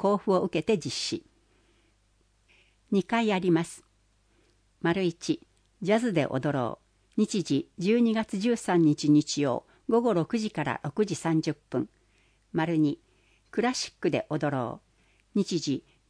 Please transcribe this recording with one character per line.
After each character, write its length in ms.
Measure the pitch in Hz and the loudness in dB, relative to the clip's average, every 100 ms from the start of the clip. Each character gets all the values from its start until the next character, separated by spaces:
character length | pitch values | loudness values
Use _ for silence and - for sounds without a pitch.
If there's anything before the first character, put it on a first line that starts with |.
交 160 | 196 202 | 0 0
付 140 | - | 2
を 100 | 180 | 0
受 200 | 165 160 | 0 -2
け 0 | |
て 140 | - 196 | 0 -2
実 160 | 131 | -2
施。 320 | - - - - _ _ _ _ _ _ _ _ _ _ _ _ _ _ _ - | -6 -6 -8 -10 _ _ _ _ _ _ _ _ _ _ _ _ _ _ _ -2
二 140 | 196 | -2
回 280 | - 233 214 | 0 0 0
あ 80 | 185 | 0
り 120 | 180 | 2
ま 120 | 165 175 | 0 0
す。 180 | - _ _ _ _ _ _ _ _ _ _ | -8 _ _ _ _ _ _ _ _ _ _
丸 220 | 165 185 | -2 0
一、 420 | 180 - - 143 _ _ _ - | 0 -2 -4 -4 _ _ _ -6
ジ 120 | 180 | 0
ャ 60 | 220 | 2
ズ 140 | 240 | 2
で 140 | 165 135 | 0 0
踊 300 | 131 147 139 | -2 -2 -2
ろ 220 | 117 - _ _ _ - | -4 -6 _ _ _ -2
う。 40 | |
日 220 | 214 208 | 0 0
時、 260 | 160 139 - - | 0 -2 -2 -4
十 220 | 180 240 | 0 2
二 140 | 233 | 2
月 240 | 220 220 196 | 0 -4 -2
十 160 | 233 233 | -2 -2
三 260 | - 180 | 2 4
日 280 | 156 147 147 | 4 4 4
日 320 | 147 - 151 | 4 4 -2
曜、 240 | 143 120 - _ - | -2 -2 -6 _ 0
午 140 | 233 | 2
後 120 | 240 | 2
六 240 | 175 151 233 | 0 0 -2
時 140 | 214 | -4
か 120 | - | -4
ら 180 | 143 - | -4 -4
六 220 | 151 - 208 | -6 -2 -2
時 100 | 170 | -2
三 260 | 165 160 | 0 0
十 120 | 156 | 0
分。 360 | - - 127 - _ _ _ _ _ _ | -6 -6 -6 -6 _ _ _ _ _ _
丸 260 | 160 165 160 | -4 0 2
二、 220 | 147 - _ _ _ _ _ | 2 0 _ _ _ _ _
ク 100 | - | -2
ラ 120 | 240 | -2
シ 180 | - - | -2 -6
ッ 20 | - | -6
ク 120 | 156 | -2
で 140 | 131 - | -2 -4
踊 220 | 151 147 | -4 -2
ろ 300 | 135 117 - _ | -2 -4 -8 _
う。 60 | _ _ _ _ | _ _ _ _
日 260 | 208 185 170 | -4 -2 -2
時、 260 | 147 135 - _ | -2 -6 -6 _